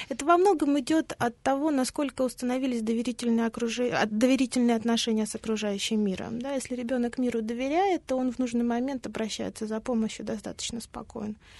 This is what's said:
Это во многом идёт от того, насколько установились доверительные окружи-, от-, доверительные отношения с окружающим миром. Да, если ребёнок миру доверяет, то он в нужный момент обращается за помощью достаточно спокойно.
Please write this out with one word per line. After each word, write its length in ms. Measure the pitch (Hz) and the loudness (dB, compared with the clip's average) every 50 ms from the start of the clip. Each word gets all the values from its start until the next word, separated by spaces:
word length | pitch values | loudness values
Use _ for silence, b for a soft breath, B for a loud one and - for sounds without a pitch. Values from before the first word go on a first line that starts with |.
| B B | B B
Это 160 | 269 - 277 | -8 -2 4
во 140 | 302 349 349 | 4 6 8
многом 400 | 370 403 370 294 302 285 285 294 | 8 6 6 4 4 2 2 2
идёт 340 | 247 - 311 320 - - - - | 2 2 2 2 2 0 -2 -2
от 180 | 247 240 233 _ | -2 -2 -2 _
того, 280 | - 269 269 277 294 320 | 0 0 2 2 2 2
насколько 520 | 294 262 254 - - - 294 262 - - | 2 2 0 0 0 -2 -4 -2 -2 -2
установились 580 | 262 240 - - 247 247 247 262 262 262 247 233 | -2 -2 -2 -2 -4 -2 -2 0 -2 -2 -2 -2
доверительные 680 | 220 226 226 233 240 254 233 - 240 240 233 226 233 | -2 0 0 0 0 -2 -4 -2 0 0 2 2 2
окружи-, 440 | 226 226 - 240 226 226 240 247 240 | 0 -2 -2 -4 -4 -2 0 -2 0
от-, 260 | - - - 214 214 214 | 2 0 0 0 2 4
доверительные 580 | 262 247 269 254 269 240 - 254 240 240 233 | 4 4 6 4 2 2 2 2 4 4 2
отношения 500 | 226 220 233 233 226 - 233 220 220 214 | 2 2 2 0 2 2 0 0 0 0
с 80 | - - | -2 -6
окружающим 680 | 220 - 220 220 208 214 208 202 202 - - 226 214 | -8 -4 -4 -4 -2 -2 -2 -4 -2 -2 0 0 2
миром. 360 | 208 196 185 175 - - 226 240 | 2 0 0 -2 -6 -6 -6 -6
Да, 140 | 247 277 285 | -4 -4 -4
если 200 | 262 - - 254 | -4 -4 -4 -6
ребёнок 440 | 247 247 233 262 247 240 240 - - | -4 -4 -2 0 0 0 0 0 -2
миру 240 | 254 247 233 226 | -2 0 0 -2
доверяет, 640 | 220 214 240 240 262 269 302 349 392 403 359 302 - | -2 -2 -4 -2 -2 0 2 2 4 2 2 0 0
то 100 | - 262 | -2 0
он 140 | 254 254 254 | 0 0 0
в 60 | 233 - | 0 0
нужный 260 | 254 240 233 233 240 | -2 0 0 2 2
момент 420 | 240 233 240 254 277 277 247 - | 2 2 0 0 -2 -4 -6 -6
обращается 600 | 214 214 - 220 208 - - 214 185 202 - 220 | -6 -4 -4 -4 -4 -4 -4 -6 -6 -6 -6 -6
за 140 | 214 220 220 | -4 -4 -4
помощью 440 | 220 - 247 226 220 214 - - 214 | -2 -2 0 0 0 -2 -4 -6 -6
достаточно 560 | 214 226 208 - 208 - - - - 240 233 | -6 -6 -6 -6 -10 -10 -8 -8 -8 -8 -8
спокойно. 540 | - - - 233 226 - - 226 208 214 214 - b b b | -10 -10 -12 -14 -14 -12 -12 -10 -8 -10 -10 -12 b b b